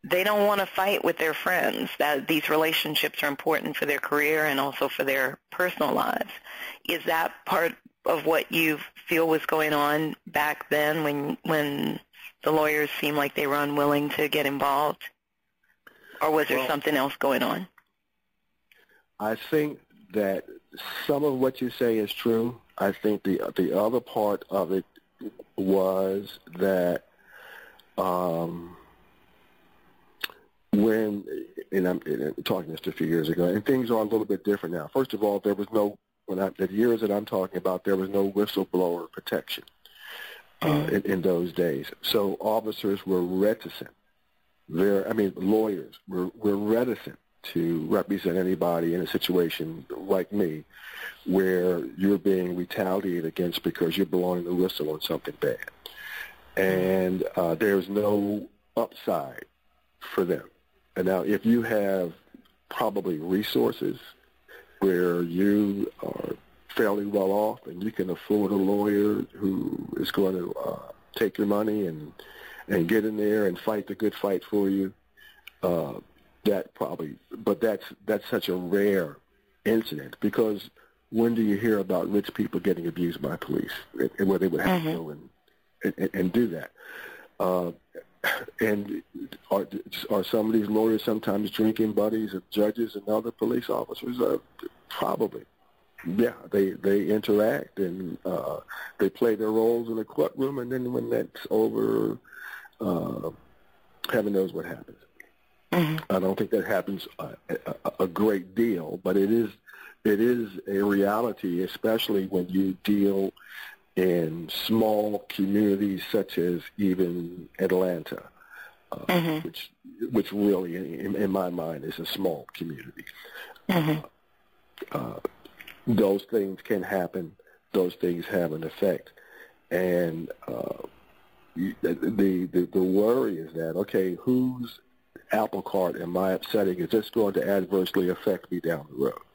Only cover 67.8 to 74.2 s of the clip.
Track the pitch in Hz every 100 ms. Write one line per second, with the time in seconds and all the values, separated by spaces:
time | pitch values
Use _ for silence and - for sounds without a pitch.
67.8 | 104 - 92 85 - 104 98 101 95 101
68.8 | 104 101 104 104 - - 98 95 - -
69.8 | - - - - 95 92 87 - - -
70.8 | - - _ - 107 - 104 101 107 107
71.8 | 92 78 76 - - - - - - 98
72.8 | 82 110 107 107 104 107 101 90 - 107
73.8 | 98 98 107 -